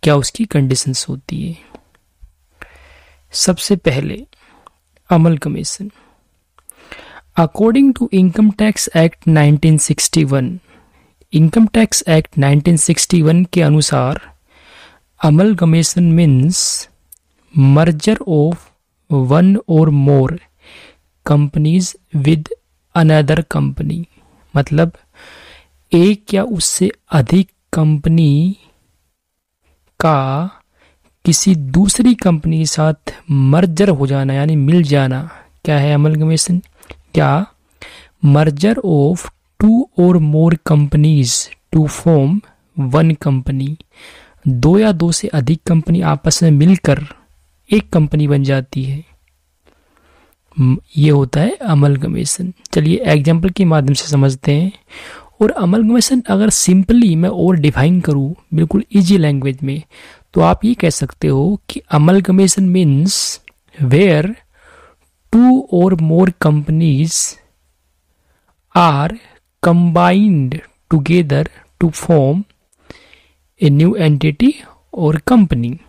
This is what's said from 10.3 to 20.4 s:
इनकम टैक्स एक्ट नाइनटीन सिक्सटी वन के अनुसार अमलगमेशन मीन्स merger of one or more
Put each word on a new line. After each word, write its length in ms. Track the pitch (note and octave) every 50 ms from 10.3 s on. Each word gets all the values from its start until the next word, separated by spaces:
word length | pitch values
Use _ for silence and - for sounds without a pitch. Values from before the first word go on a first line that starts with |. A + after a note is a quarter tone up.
| C#3 C#3 B2+ - F3+ F3+ _ _ _ _ _ _ _ _ _ _ _ _ _ _ -
इनकम 340 | D#3 D#3+ D#3+ - A#3 A3+
टैक्स 360 | G#3 - A3+ A3+ - - - - -
एक्ट 280 | D#3+ D#3+ D#3 - _
नाइनटीन 400 | - C#3 C#3 C#3+ D3 C#3+ F3 E3+
सिक्सटी 440 | D#3 - - E3+ - - - - F3
वन 220 | D#3 D3+ E3 F3 F3+
के 160 | F3 - F3
अनुसार 580 | E3 D3 D3 D3+ D3 - D3 C3+ B2+ B2+ C#3 - - - _ _ _ _ _ _ _ _ - - - - _ _ _ _ _ _
अमलगमेशन 880 | - D#3 D3 D#3+ F#3+ G#3+ G#3+ E3 E3+ E3 D#3+ E3 E3 - - F3 F3 E3+ E3
मीन्स 760 | E3 F3 D#3 C3+ B2+ C3 D#3+ F#3 - - - - - - _ _ _ _ _ - _ _ _ _ _ _ _ _
merger 640 | D#3+ C3+ C3+ C#3 D3 E3 E3+ E3 D3+ - G#3 A3 - - -
of 280 | E3 D3+ D3 D#3+ E3+ - - _ _ _ _ _ _ _ _ _ D3+ C#3 C3 B2+
one 240 | C#3 E3 F3+ F#3+ G3 G3+ - -
or 140 | E3+ D#3 D#3+ D#3+ D3 C#3+
more 340 | C#3 C#3+ C#3+ C#3 C3 C3 E3 F3